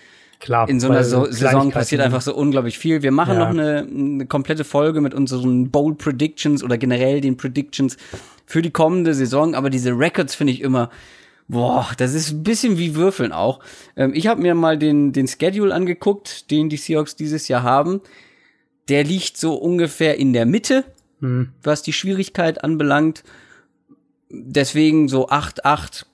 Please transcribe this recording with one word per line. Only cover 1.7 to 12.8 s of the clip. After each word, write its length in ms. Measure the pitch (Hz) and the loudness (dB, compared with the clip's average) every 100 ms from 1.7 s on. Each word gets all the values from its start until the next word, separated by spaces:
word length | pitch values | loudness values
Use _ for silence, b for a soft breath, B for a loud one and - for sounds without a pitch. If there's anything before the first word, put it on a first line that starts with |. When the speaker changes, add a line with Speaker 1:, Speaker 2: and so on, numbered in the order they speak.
Speaker 2:
passiert 280 | 127 117 147 | 0 -2 0
Speaker 1:
ne? 60 | 131 | 2
Speaker 2:
einfach 160 | 127 | 0
so 120 | 143 143 | -2 -2
unglaublich 420 | 147 135 120 - | 0 0 -2 -2
viel. 260 | 160 160 | -2 0
Wir 80 | 139 | 2
machen 220 | 139 170 185 | 2 2 2
Speaker 1:
Ja. 40 | |
Speaker 2:
noch 100 | 170 | 2
eine, 300 | 170 151 147 | 0 0 -2
eine 460 | - - 139 139 127 | -4 -4 -4 -4 -2
komplette 380 | 147 135 156 | -2 -2 -4
Folge 380 | 143 143 156 156 | -2 0 2 2
mit 120 | 143 | 0
unseren 580 | 139 131 127 127 127 127 | 0 0 0 2 2 2
Bold 260 | 143 151 147 | 2 0 0
Predictions 680 | 151 123 156 - 147 143 | -2 -2 -2 -2 0 0
oder 140 | 123 120 | 0 0
generell 420 | 127 123 131 143 | 0 2 2 2
den 140 | 139 127 | 0 -2
Predictions 580 | 135 127 139 - 135 - B B B B - | -4 -4 -6 -2 -2 -4 B B B B -4
für 160 | 160 | -2
die 100 | 165 | -2
kommende 420 | - 160 180 165 | 2 2 2 2
Saison. 400 | 139 127 131 160 131 | 0 0 2 0 0
Aber 140 | 139 | -2
diese 220 | 131 123 | 0 0
Records 440 | 120 160 - - - | 0 0 0 -4 -2
finde 160 | 147 | -2
ich 80 | 127 | 0
immer, 280 | 139 131 117 B B B B B - | 0 0 -2 B B B B B -6
boah, 420 | 120 123 127 123 - | -2 0 0 -2 -2
das 160 | 127 | -2
ist 180 | 156 151 | -2 -4
ein 120 | 151 | -4
bisschen 340 | 165 226 247 | -2 0 0
wie 180 | 175 | 0